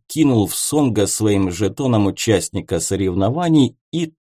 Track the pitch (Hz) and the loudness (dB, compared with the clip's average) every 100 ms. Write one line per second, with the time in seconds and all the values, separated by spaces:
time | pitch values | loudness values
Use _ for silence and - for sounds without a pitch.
0 | _ 151 143 117 92 - - 147 139 104 | _ 0 2 4 0 -4 -2 0 0 0
1 | 98 - 107 101 95 85 98 - 135 110 | -2 0 0 2 0 -2 -4 -2 0 2
2 | 98 87 - 98 - 98 80 87 - 95 | 0 0 0 0 0 -8 -4 -4 -2 -2
3 | 95 90 98 147 175 156 123 - _ 165 | -2 0 -2 0 2 4 4 -2 _ -6
4 | 160 _ | -6 _